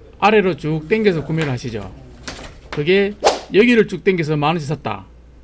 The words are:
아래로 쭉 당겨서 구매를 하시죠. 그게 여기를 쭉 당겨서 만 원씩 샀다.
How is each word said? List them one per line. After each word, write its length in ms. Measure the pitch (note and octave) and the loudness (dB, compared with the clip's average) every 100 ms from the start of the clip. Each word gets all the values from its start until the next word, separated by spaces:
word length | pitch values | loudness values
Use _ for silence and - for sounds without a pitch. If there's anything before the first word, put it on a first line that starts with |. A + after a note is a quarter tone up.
| - - | -20 0
아래로 380 | G3+ A3 F#3 D3+ | 4 4 2 -2
쭉 300 | D3+ D#3 D#3 | -4 -4 -2
당겨서 380 | A3 G#3 E3 C#3 | 2 2 0 -2
구매를 260 | D#3+ D3 | -2 -2
하시죠. 400 | B2 B2 G#2+ F#2+ - - - - - - - - | -4 -6 -8 -10 -16 -20 -16 -16 -14 -16 -20 -10
그게 460 | D3+ D3 G3 G3+ G#3 - - - | -4 2 2 2 0 0 0 0
여기를 360 | F3+ A#3+ A#3 G#3 | 2 4 4 2
쭉 160 | F3 | 0
당겨서 340 | G3 F3+ D3+ D3+ | 0 0 0 0
만 120 | D3 | 0
원씩 180 | E3+ C#3 | -2 -4
샀다. 380 | C#3+ - G2+ - - - - | -6 -6 -8 -12 -20 -20 -20